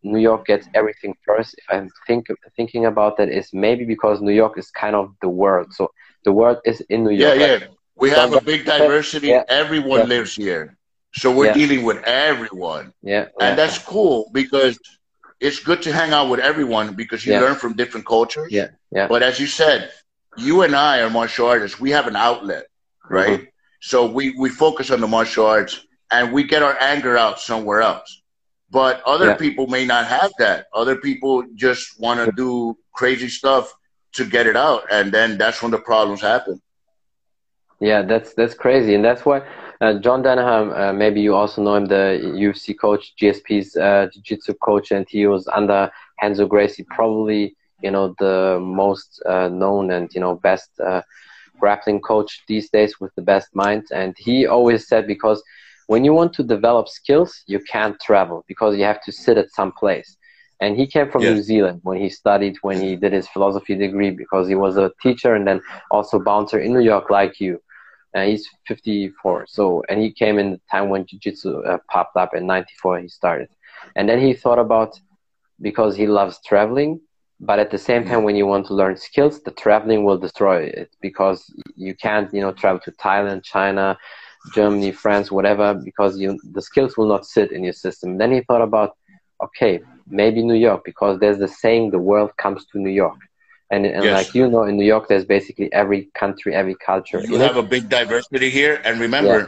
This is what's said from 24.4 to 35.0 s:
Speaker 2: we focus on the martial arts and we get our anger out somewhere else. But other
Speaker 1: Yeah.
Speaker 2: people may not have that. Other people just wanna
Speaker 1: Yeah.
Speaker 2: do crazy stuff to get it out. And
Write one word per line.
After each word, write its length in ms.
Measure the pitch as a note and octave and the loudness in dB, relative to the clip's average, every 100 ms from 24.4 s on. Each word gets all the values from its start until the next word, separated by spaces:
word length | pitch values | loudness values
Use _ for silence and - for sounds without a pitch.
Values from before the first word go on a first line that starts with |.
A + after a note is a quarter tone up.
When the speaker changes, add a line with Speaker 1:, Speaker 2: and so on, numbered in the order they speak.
Speaker 2:
we 60 | C3 | -6
focus 420 | - D#3 D3+ C3 | 2 0 0 -4
on 100 | B2 | -2
the 60 | A2 A2+ | 0 0
martial 260 | A2 - G#2+ | 0 2 2
arts 280 | G#2+ G2 - _ _ _ | 2 0 -10 _ _ _
and 220 | A#2+ A#2+ | -2 0
we 100 | C3+ | -2
get 180 | C#3+ D3+ | 0 2
our 140 | C#3+ B2+ | 2 0
anger 340 | C3+ D3 B2 A#2+ | -2 0 0 2
out 200 | A2 G2 | 0 -2
somewhere 420 | - A2+ G#2 G#2 | -6 -6 0 2
else. 280 | A2 E2 - - _ _ _ _ _ | 2 -2 -12 -20 _ _ _ _ _
But 320 | C3 C3 B2 B2+ | 0 0 0 -2
other 140 | D3+ F#3 | 2 2
Speaker 1:
Yeah. 20 | - | 2
Speaker 2:
people 220 | D3+ C3+ C3 | -2 -4 -4
may 180 | B2+ | -2
not 220 | B2+ A#2+ A#2 | 0 0 0
have 260 | C3 G3 - | -2 -2 0
that. 280 | A2 F2+ - | 0 0 -4
Other 240 | G#2+ A#2+ C3 | -4 -2 -2
people 480 | C#3 C3 C3+ B2+ B2 | -4 -4 -2 -2 -2
just 460 | A2 B2+ B2 - - | -2 -2 -2 -8 -8
wanna 240 | A#2 A#2+ | -4 0
Speaker 1:
Yeah. 60 | A2+ G2 | -2 -2
Speaker 2:
do 340 | B2+ A#2+ A#2 A2+ _ | -4 -4 -6 -8 _
crazy 340 | - B2 B2+ B2 | -4 -2 -2 -6
stuff 360 | - C3+ C3+ B2+ _ _ _ _ | -4 0 0 0 _ _ _ _
to 120 | - | -8
get 220 | A2+ A#2 A2+ | -2 2 2
it 100 | A2 | 2
out. 260 | D#3 A2+ - | 2 0 0
And 220 | G#2 | 0